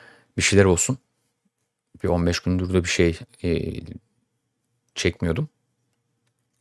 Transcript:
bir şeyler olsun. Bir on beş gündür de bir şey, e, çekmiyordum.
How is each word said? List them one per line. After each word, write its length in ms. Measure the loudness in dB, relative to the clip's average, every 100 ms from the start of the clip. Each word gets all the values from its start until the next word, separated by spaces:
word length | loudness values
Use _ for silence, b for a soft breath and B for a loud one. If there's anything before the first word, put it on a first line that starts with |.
| B B B -4
bir 40 |
şeyler 240 | 2 4 6
olsun. 320 | 4 0 -4 _ _ _ _ _ _ _ _ _ -6
Bir 40 | -2
on 180 | 0 0
beş 140 | -2
gündür 340 | -2 -2 0
de 100 | -2
bir 60 | 0
şey, 300 | 2 2 0 -10 _
e, 300 | -4 -4 -4 -10 -14 -18 -20 _ _ _ _ _ _ _ _ -6
çekmiyordum. 540 | -4 -2 -4 -4 -6 _ _ _ _ _ _ _ _ _ _ _